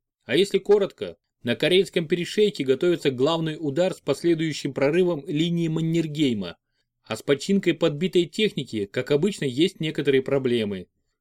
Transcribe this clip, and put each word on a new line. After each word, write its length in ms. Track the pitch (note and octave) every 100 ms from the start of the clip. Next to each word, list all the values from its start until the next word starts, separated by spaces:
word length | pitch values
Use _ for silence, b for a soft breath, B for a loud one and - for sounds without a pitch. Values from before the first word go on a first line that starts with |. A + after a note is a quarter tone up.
| _ _ -
А 100 | C#3
если 220 | G3 F#3+
коротко, 600 | F#3+ G3+ G3 - F#2 - _ _
на 120 | A#2+ A#2+
Карельском 520 | D3+ F3+ F3+ F#3 D#3+
перешейке 560 | F3 F3 - G#3+ -
готовится 460 | C3 C3 F3+ E3+ D3
главный 480 | B2 C#3 E3 D#3+ D#3
удар 340 | D#3 C3+ F3+
с 60 | E3
последующим 760 | - C#3 E3+ E3 D#3+ C#3+ D3
прорывом 500 | C3 C#3 E3 F3+ D#3+ -
линии 400 | D3 E3+ E3+ E3
Маннергейма, 920 | D#3+ D#3+ E3 D#3+ D3 D3 A2 F2+ - _ _ _ _
а 120 | - A2
с 80 |
починкой 500 | - C#3+ - G3 F3+
подбитой 520 | E3 E3 D3 F3+ F#3 F3
техники, 600 | - G#3+ - C3+ A2 G2+
как 240 | - B2
обычно, 360 | D3 E3+ - D3
есть 340 | B2 F#3 -
некоторые 420 | D#3 D3+ C#3+ C3+
проблемы. 680 | B2+ C#3 C3 A#2+ G#2 F#2+ F2+ _ _ _